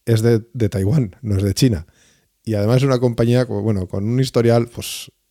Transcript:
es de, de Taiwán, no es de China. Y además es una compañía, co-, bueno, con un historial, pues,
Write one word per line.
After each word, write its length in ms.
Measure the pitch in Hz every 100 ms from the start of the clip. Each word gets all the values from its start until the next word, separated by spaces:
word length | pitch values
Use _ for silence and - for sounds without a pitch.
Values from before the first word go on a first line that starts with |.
| -
es 160 | 113
de, 220 | 117 113 110
de 160 | 127 104
Taiwán, 460 | 101 95 151 104 -
no 140 | 107 98
es 60 |
de 120 | 101 95
China. 320 | 131 90 - _ _ _ _ _
Y 100 | -
además 240 | 107 104 127
es 60 |
una 160 | 139 123
compañía, 480 | 123 117 117 123 123
co-, 160 | 101
bueno, 240 | 107 101 92
con 160 | 98 104
un 120 | 123
historial, 480 | 127 120 117 117 -
pues, 440 | - - - - _ _